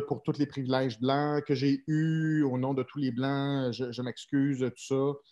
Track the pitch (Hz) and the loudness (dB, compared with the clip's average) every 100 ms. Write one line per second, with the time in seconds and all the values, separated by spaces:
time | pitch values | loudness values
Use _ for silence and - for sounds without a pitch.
0 | 143 127 - 143 143 - 127 131 135 110 | 6 -2 -2 -2 -2 -2 0 0 0 0
1 | 127 139 147 147 143 135 139 139 - 156 | 0 2 2 0 0 2 2 0 0 0
2 | 160 160 160 156 143 127 131 135 127 147 | 2 2 2 2 2 0 0 0 -2 -2
3 | 135 117 135 139 139 139 131 113 127 117 | -2 0 0 0 0 0 -2 -2 -6 -6
4 | 123 - - 143 139 131 127 123 - 135 | -6 -8 -2 2 2 2 -2 -4 -2 0
5 | 139 143 - | 0 -2 -8